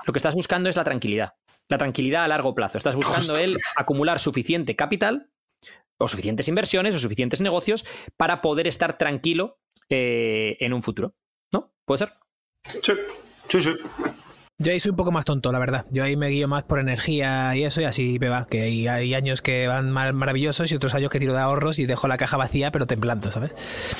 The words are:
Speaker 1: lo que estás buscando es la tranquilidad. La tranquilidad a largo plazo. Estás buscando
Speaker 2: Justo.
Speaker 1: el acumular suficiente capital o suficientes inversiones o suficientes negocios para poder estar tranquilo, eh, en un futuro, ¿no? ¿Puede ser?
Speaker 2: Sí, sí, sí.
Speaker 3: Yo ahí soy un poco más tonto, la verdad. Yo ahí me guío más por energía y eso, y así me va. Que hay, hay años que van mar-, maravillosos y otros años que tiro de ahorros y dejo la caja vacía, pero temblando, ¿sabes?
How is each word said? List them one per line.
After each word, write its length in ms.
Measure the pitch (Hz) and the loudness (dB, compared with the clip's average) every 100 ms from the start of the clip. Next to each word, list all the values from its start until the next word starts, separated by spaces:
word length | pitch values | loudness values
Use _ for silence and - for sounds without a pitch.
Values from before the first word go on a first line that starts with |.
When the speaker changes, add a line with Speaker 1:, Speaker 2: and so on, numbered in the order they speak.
| - | -2
Speaker 1:
lo 60 | |
que 60 | 135 | 0
estás 160 | 160 | 0
buscando 340 | 165 165 180 185 | 0 0 0 0
es 60 | 170 | 0
la 60 | |
tranquilidad. 500 | 156 127 110 104 101 - _ _ - | 0 -2 -2 -2 -2 -8 _ _ -2
La 100 | 139 | 0
tranquilidad 460 | 143 127 131 156 | 0 0 0 2
a 40 | 165 | 2
largo 260 | 151 131 | 2 0
plazo. 240 | 123 101 - | 0 -2 -2
Estás 180 | 147 131 | -2 0
buscando 320 | 135 170 165 | 2 2 2
Speaker 2:
Justo. 60 | 156 | 2
Speaker 1:
el 180 | 180 180 - - | 0 -2 -2 -2
acumular 420 | 135 139 156 160 | 0 0 2 0
suficiente 560 | 151 127 117 170 143 | 0 0 0 0 0
capital 560 | - 185 196 208 269 - _ _ _ - - _ - | -2 0 0 0 -2 -6 _ _ _ -20 -20 _ -4
o 100 | 117 | -2
suficientes 400 | 101 104 110 131 | -2 -2 -2 0
inversiones 460 | 175 202 190 196 175 | 0 2 2 2 0
o 20 | |
suficientes 400 | 120 107 123 - | 0 0 0 0
negocios 440 | 196 175 190 220 - - - - | 0 0 0 -2 -2 -16 -8 -2
para 240 | 165 170 | 0 2
poder 240 | 160 151 170 | 2 2 0
estar 320 | - 165 - | 0 0 0
tranquilo, 640 | 151 139 165 165 202 - _ _ - | 0 0 0 0 -2 -6 _ _ -2
eh, 680 | 135 123 117 113 107 107 - | 0 2 2 2 0 0 -2
en 120 | 123 | -2
un 100 | 123 | -2
futuro, 320 | 117 104 - - _ _ _ | -4 -4 -6 -8 _ _ _
¿no? 200 | 190 - _ | -4 -4 _
¿Puede 140 | - 139 | -2 0
ser? 140 | 208 - _ _ _ _ - - | -2 -6 _ _ _ _ -16 -2
Speaker 2:
Sí, 100 | - - - - - - - | 0 0 -2 -12 -20 -12 0
sí, 120 | 180 | 2
sí. 100 | 156 160 - - - - - - - - | 2 0 -6 -6 -6 -6 -18 -20 -14 -4
Speaker 3:
Yo 120 | 160 | 0
ahí 80 | 180 | 2
soy 100 | 202 | 2
un 60 | 180 | 0
poco 160 | 180 | 2
más 120 | 160 | 0
tonto, 280 | 143 143 127 | 0 0 0
la 80 | 127 | 0
verdad. 260 | 127 131 - | 0 -2 -2
Yo 100 | 131 | -2
ahí 140 | 135 143 | 0 0
me 100 | 143 | 0
guío 180 | 139 143 | 0 0
más 160 | 143 | 0
por 160 | - 151 | 0 0
energía 720 | 135 127 - 151 135 131 131 | 0 0 0 0 2 2 2
y 80 | 131 | 2
eso, 180 | 147 151 | 0 0
y 40 | |
así 340 | 151 120 123 123 | 0 0 0 2
me 100 | 123 | 0
va. 160 | 123 117 | 0 0
Que 140 | 113 | -2
hay, 260 | 113 113 117 | 0 0 0
hay 260 | 120 123 | 0 0
años 260 | 131 135 131 | 0 0 0
que 280 | - 127 127 | 0 2 2
van 200 | 131 131 | 0 0
mar-, 220 | 135 135 | 0 0
maravillosos 580 | 135 135 135 151 143 165 | 0 0 0 0 0 0
y 20 | |
otros 220 | 151 131 139 | 0 0 0
años 140 | 139 | 0
que 100 | 139 | 0
tiro 120 | 131 | 2
de 60 | 131 | 2
ahorros 400 | 131 143 151 151 | 2 2 0 0
y 80 | 127 | 0
dejo 220 | 123 139 | 0 0
la 80 | 127 | 0
caja 200 | 131 143 | 0 0
vacía, 360 | 127 143 143 | 0 0 0
pero 120 | 147 127 | 0 0
temblando, 420 | 120 120 113 101 | 0 0 0 -2
¿sabes? 240 | 113 143 - - - - - | -2 -4 -8 -10 -8 -6 -6